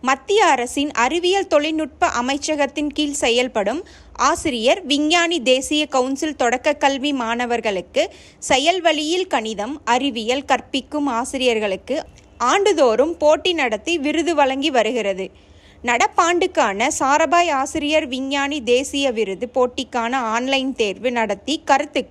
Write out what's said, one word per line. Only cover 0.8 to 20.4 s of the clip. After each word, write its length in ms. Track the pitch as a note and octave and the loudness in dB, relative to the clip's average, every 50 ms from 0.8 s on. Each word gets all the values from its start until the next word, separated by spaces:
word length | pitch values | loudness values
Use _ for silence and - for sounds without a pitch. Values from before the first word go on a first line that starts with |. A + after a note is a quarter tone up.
| C#4 D4+ | -4 -2
அறிவியல் 560 | - - A#3 B3+ D4+ F4 E4 F4 F#4 G4 F#4 | 0 0 0 0 0 0 0 0 0 0 0
தொழில்நுட்ப 600 | F#4+ E4+ D4 D4 D#4 D#4+ D#4 D#4 C#4 - - F4+ | 2 2 2 2 2 -2 -4 -4 -6 -2 -2 -2
அமைச்சகத்தின் 800 | E4 - A#3 A#3+ B3 C#4 C#4+ C#4+ - D#4 C#4+ C#4+ C4+ - D#4 D4 D4 | 0 0 -2 -2 -2 -2 -4 -2 -4 0 0 0 -2 -2 -4 -6 -6
கீழ் 220 | C#4 - D4+ D4 | -4 -4 -4 -4
செயல்படும் 760 | C#4 - D#4+ B3+ A3+ A#3+ B3 B3+ - A3+ G3+ G3 A#3 D#4+ G#4 - - - - - - | -2 -2 0 2 2 2 0 0 0 -2 -2 -2 -2 -4 -8 -12 -18 -20 -20 -20 -4
ஆசிரியர் 720 | - A#3+ C4+ D#4+ E4+ - E4 B3+ A#3 G#3+ B3 E4 G4 F#4+ | 0 0 2 2 0 -2 -4 -4 0 2 2 2 2 0
விஞ்ஞானி 580 | C4+ C#4+ C#4+ D4+ D4+ E4 F4 E4+ E4+ F4 E4 A#3 | -2 -2 0 2 2 2 2 2 2 -2 -2 2
தேசிய 440 | C4 B3+ C4 C4+ - D#4 D4+ D4+ | 2 2 2 2 -2 -2 -2 -2
கவுன்சில் 500 | D4 - C4 B3+ C4 C4+ C4+ - D#4 C#4+ | 0 0 -2 0 0 -2 -4 -4 -6 -2
தொடக்க 360 | - C4+ A#3 A#3 B3+ - - G3 | 0 0 0 0 0 0 -2 -2
கல்வி 400 | G3+ - C4+ C#4 C4+ B3 D4 C#4+ | 2 0 0 0 0 -2 -2 -2
மாணவர்களுக்கு 1000 | C4+ A#3+ A3 A#3 A#3+ B3 A#3 A#3+ A#3 A3+ A3+ G3+ F#3 F3 - - B3 D#4+ G4+ - - - - - _ - - | -2 -2 -2 -2 -2 -2 -2 -2 -2 -2 -2 -4 -4 -6 -4 -2 -2 -2 -2 -4 -16 -20 -20 -20 _ -2 0
செயல்வழியில் 760 | D4 C4 C#4 D#4+ F4+ F#4+ D#4+ E4+ D#4 D4 D#4 D4+ E4+ F#4 F#4 | 2 2 4 2 0 2 2 0 0 0 -2 -2 -2 -2 -2
கணிதம், 540 | F#4 - C4+ A3 A3 A3 G3 G3+ A3+ D4 D#4 - | -2 -2 -4 -2 -4 -6 -6 -6 -8 -8 -10 -2
அறிவியல் 600 | - A#3 B3+ C4+ C#4+ A#3 A#3 A3 A3 B3 C#4 C#4 | 0 0 0 0 -2 -4 -4 -4 -2 -4 -4 0
கற்பிக்கும் 640 | - C#4 C4 C4 - - C4+ B3+ - - D4+ D4 | 0 -2 -2 -2 -4 -6 -6 -6 -4 -6 -4 -2
ஆசிரியர்களுக்கு 1000 | C#4+ A#3+ A3+ B3 B3+ - C4+ B3+ B3 A#3 A3 G#3+ G#3 F#3+ F#3+ - - B3 D#4 - - - - _ _ _ - | -2 -2 -2 -4 -4 -4 -2 0 0 0 0 0 -2 -4 -6 -6 -6 -6 -6 -6 -8 -18 -20 _ _ _ -4
ஆண்டுதோறும் 760 | A#3 B3 C#4+ G4+ G4 G#4+ F#4+ D4 D4 B3 G#3+ A3 C4 D#4+ E4+ | 0 2 2 4 4 2 4 4 4 4 4 4 2 0 0
போட்டி 360 | - D4+ D4 D#4 D#4 - F#4 F4 | 0 4 4 4 4 2 -2 -2
நடத்தி 460 | D#4+ C#4 B3 G#3 G#3 - - E4+ E4+ | 0 -2 -2 -2 -4 -4 -4 -4 -2
விருது 360 | C4+ D4 D4 D#4+ E4 D4 E4+ | -2 -2 0 0 0 0 2
வழங்கி 360 | C#4+ C#4+ C4 C4+ C4+ C#4 D#4+ | 2 2 2 2 0 -2 0
வருகிறது. 600 | C4+ B3 G#3+ G#3+ B3+ B3 G#3+ G3 G3 F#3 F#3+ F#3 - - - _ - - _ - - - - | 2 2 0 2 0 -2 -2 -2 -4 -4 -6 -10 -12 -18 -20 _ -20 -20 _ -20 -20 -8 -2
நடப்பாண்டுக்கான 1040 | A#3+ B3 A#3+ F4 G#4+ - - F4+ E4 F4+ F4 F4+ F#4 F#4 E4 C#4 A3 G3 G3 A3+ C#4 D#4 - | -2 0 2 2 0 2 2 2 4 4 2 0 0 2 2 0 2 2 0 0 -2 0 0
சாரபாய் 520 | D#4 C4 C#4 D4+ D#4+ D4+ D4+ F4 F4 E4+ | 0 2 4 4 4 4 4 4 4 4
ஆசிரியர் 560 | D4 C4 C4+ C#4 - D#4+ D4 D4 D#4 D#4 D#4 | 2 -2 -2 -2 -4 -4 -2 0 0 0 0
விஞ்ஞானி 560 | C4 B3 B3+ C4 C4+ C#4 C#4+ C#4 C#4 D4 D4+ A#3 | 0 -6 -6 -4 -2 -2 -2 -2 -2 -4 -4 0
தேசிய 480 | A3+ A#3+ B3 C#4+ - - C#4 C#4 C4 | 2 2 2 2 0 -2 0 0 0
விருது 380 | A#3+ A3 A3 F#3+ G3 F3 A3 A#3+ - | 0 0 -2 -2 -2 -6 -6 -4 0
போட்டிக்கான 580 | C4+ B3 B3 B3 - C4 - - A#3+ A3+ A#3 B3+ | 0 0 0 0 -6 -8 -4 -4 -4 -2 -2 -2
ஆன்லைன் 600 | C4+ B3 A3 A3 A#3 | -2 -2 -2 -2 -2